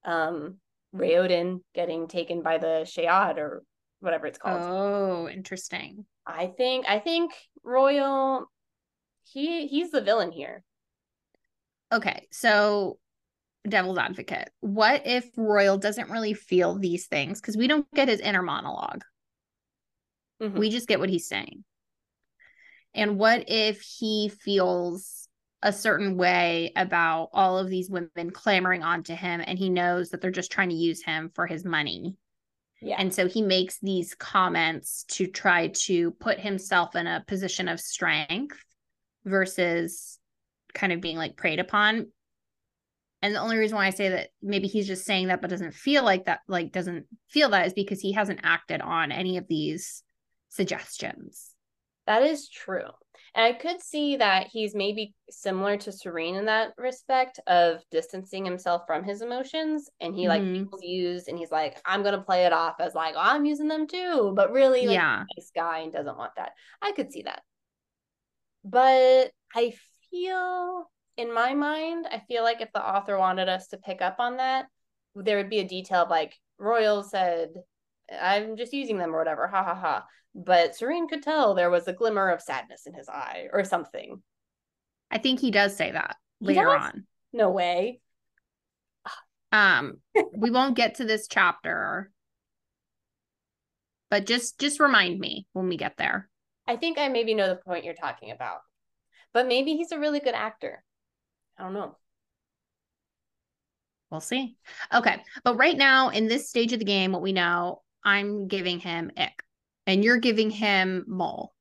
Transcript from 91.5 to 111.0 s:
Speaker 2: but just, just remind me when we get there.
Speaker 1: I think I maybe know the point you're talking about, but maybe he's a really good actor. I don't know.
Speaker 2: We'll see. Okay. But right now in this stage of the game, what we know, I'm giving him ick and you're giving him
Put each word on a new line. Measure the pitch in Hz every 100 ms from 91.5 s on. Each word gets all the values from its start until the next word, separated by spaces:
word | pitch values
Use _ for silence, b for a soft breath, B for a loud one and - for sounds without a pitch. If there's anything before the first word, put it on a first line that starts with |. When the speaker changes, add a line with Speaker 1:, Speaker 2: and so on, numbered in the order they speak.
| - 165 165 98 185 196 _ _ _ _ _ _ _ _ _ _ _ _ _ _ _ _ _ _ _ _
Speaker 2:
but | 208 202
just, | 240 240 -
just | 285 294
remind | 285 233 180 180
me | - - -
when | 190 185
we | 170
get | - -
there. | - - 196 _ _ _ -
Speaker 1:
I | 233
think | 330 320
I | 285
maybe | 247 226
know | 220 190
the | 185
point | 185 170
you're | 170 160
talking | 151 120 107
about, | 117 120 85 _ _ _ _ _ b b
but | 233 254
maybe | 247 269 311
he's | 339
a | 311
really | 302 294
good | 277 226
actor. | 214 - - - _ _ _ _ _ _ _ _
I |
don't | 185
know. | 202 175 _ _ _ _ _ _ _ _ _ _ _ _ _ _ _ _ _ _ _ _ _ _
Speaker 2:
We'll | 160
see. | - 254 254 - B B B
Okay. | 240 247 - B B
But | 247 233
right | 285 269
now | 277 262 262
in | 214 220
this | 240 -
stage | 240 233
of | 233
the | 202
game, | 202 190
what | 180
we | 185
know, | 190 175 175 175 - _ _
I'm | - 202 202 208 190
giving | 196 180 175
him | 180 170 165 -
ick | 156 - - _ _ _ -
and | 190
you're | 214 247
giving | 240 220 214
him | 214 214 196 185 185